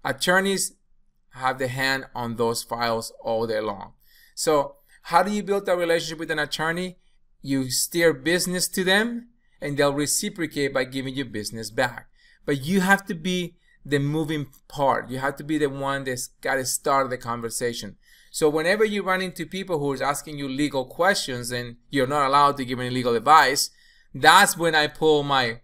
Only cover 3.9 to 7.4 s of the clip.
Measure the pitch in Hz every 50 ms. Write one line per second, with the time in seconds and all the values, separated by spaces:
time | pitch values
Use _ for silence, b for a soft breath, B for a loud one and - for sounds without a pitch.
3.9 | - _ b b b b b b b - - 165 156 147 135 - - _ _ b
4.9 | b b b - 165 175 185 202 208 208 190 185 196 202 196 196 180 180 175 165
5.9 | 165 170 151 151 165 160 165 160 160 151 147 139 - - 156 160 165 175 180 185
6.9 | 175 _ _ _ _ _ _ _ _ _